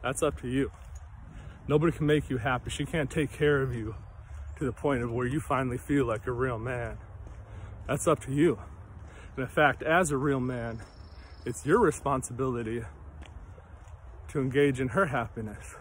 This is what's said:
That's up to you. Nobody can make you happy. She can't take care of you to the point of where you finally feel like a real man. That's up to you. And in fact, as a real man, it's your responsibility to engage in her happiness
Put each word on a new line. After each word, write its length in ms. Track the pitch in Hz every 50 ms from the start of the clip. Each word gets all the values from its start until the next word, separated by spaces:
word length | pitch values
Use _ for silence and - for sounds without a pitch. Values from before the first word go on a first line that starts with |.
That's 220 | - 127 131 - -
up 180 | 151 139 - -
to 60 | 127
you. 220 | 123 135 139 110 - - - - - - - - - - - - - - - - - - -
Nobody 240 | - 143 151 156 170
can 160 | 156 - 156
make 240 | 147 151 151 139 -
you 80 | 131 123
happy. 320 | 104 143 127 123 - -
She 140 | - - 143
can't 260 | 139 - 165 147 131
take 220 | - 165 151 127 -
care 300 | - 151 147 147 139 135
of 120 | 131 123
you 220 | 117 110 107 101 - - - - - - - - - - - - -
to 60 | 156
the 60 | 131
point 320 | 113 - - 151 139 123 120
of 80 | 117
where 160 | 117 123 123
you 140 | 123 131 156
finally 360 | - - 143 127 135 127 120
feel 280 | 131 - - 147 143 135
like 240 | 117 110 107 - 127
a 40 | 123
real 260 | 123 127 131 123 110
man. 400 | 110 123 127 123 117 113 110 110 - - - - - - - - - - - - - - - - - -
That's 180 | 127 147 -
up 140 | 175 156 - -
to 60 | - 131
you. 280 | 143 156 175 120 - - - - - - - - - - - - - - - -
And 80 | - 131
in 80 | 127
fact, 320 | - - 151 143 127 - -
as 300 | 139 160 175 185 151 147
a 40 |
real 240 | 135 135 151 139 135
man, 420 | 123 127 127 123 117 117 113 113 - - - - - - - - - - - - -
it's 220 | 123 120 - -
your 140 | 135 165 240
responsibility 1040 | 226 165 147 - - 139 139 131 127 - 123 120 135 131 123 120 117 110 113 120 117 - - - - - - - - - - - - - - - - - - - - - - - - - - - - -
to 120 | - 151
engage 400 | 131 131 127 139 143 143 135 123
in 80 | 131 127
her 180 | 104 190 196
happiness 680 | 160 127 131 117 107 - - 110 107 104 104 - - - -